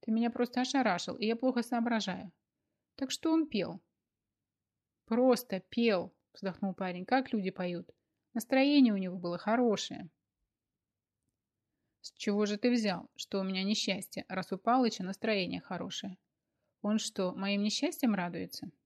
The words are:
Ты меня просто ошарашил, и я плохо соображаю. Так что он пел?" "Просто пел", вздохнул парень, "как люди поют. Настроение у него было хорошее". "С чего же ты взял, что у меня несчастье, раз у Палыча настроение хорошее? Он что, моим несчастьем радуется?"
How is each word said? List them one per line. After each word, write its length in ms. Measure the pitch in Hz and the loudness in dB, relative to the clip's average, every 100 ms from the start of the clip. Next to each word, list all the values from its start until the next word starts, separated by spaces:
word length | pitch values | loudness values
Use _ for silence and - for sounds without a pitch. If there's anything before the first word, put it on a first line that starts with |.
Ты 100 | - | 2
меня 200 | 220 233 | 2 2
просто 320 | - 247 254 | 0 0 0
ошарашил, 540 | 254 277 233 175 - - | 0 2 2 0 -2 -4
и 100 | 214 | 0
я 100 | 233 | 2
плохо 260 | 262 247 | 2 0
соображаю. 720 | 233 240 233 226 202 185 - _ _ _ _ _ _ - | 0 0 0 0 -2 -6 -8 _ _ _ _ _ _ -10
Так 140 | 262 | -8
что 220 | - 330 | -4 2
он 140 | 320 311 | 2 2
пел?" 340 | 208 170 170 _ _ _ _ _ _ _ _ _ _ _ _ _ | 0 -2 -6 _ _ _ _ _ _ _ _ _ _ _ _ _
"Просто 540 | 226 262 240 - 190 | 4 6 4 0 -8
пел", 520 | - - 233 190 175 _ _ | -4 2 4 2 0 _ _
вздохнул 420 | - 196 170 196 | -8 -8 -4 -4
парень, 300 | 185 185 180 | -4 -6 -6
"как 280 | 185 254 262 | 0 0 2
люди 180 | 220 185 | -2 -2
поют. 400 | 185 180 175 - _ _ _ _ | -4 -4 -4 -8 _ _ _ _
Настроение 580 | 233 - 262 277 294 254 | -8 0 2 6 8 6
у 60 | 202 | 4
него 180 | 185 185 | -2 -4
было 220 | 175 175 | -4 -4
хорошее". 720 | - 226 240 190 - - 170 _ _ _ _ _ _ _ _ _ _ _ _ _ _ _ _ _ _ _ | 0 2 4 2 -2 -10 -12 _ _ _ _ _ _ _ _ _ _ _ _ _ _ _ _ _ _ _
"С 120 | - | -20
чего 340 | _ - 202 208 | _ -2 0 0
же 100 | 208 | 0
ты 140 | 247 | 2
взял, 380 | 240 214 175 - | 2 0 -4 -8
что 240 | - - 196 | -16 -6 -4
у 60 | |
меня 180 | 190 190 | -2 -2
несчастье, 640 | 190 214 - 190 - - - | 0 -2 -2 -4 -6 -12 -8
раз 240 | 185 180 | -8 -6
у 60 | 190 | -4
Палыча 460 | - 247 240 - | 2 4 2 0
настроение 560 | 185 196 - 208 180 - | -8 -4 0 0 0 -4
хорошее? 580 | - 175 190 - 196 185 _ _ _ _ _ _ | -8 -8 -8 -8 -10 -14 _ _ _ _ _ _
Он 180 | 208 214 | 0 0
что, 340 | - - 185 | -2 -4 -4
моим 300 | 180 196 202 | -2 -2 0
несчастьем 520 | 208 - 302 311 247 | 0 0 -2 0 0
радуется?" 560 | 196 175 175 180 - - _ | 2 -2 -4 -8 -10 -14 _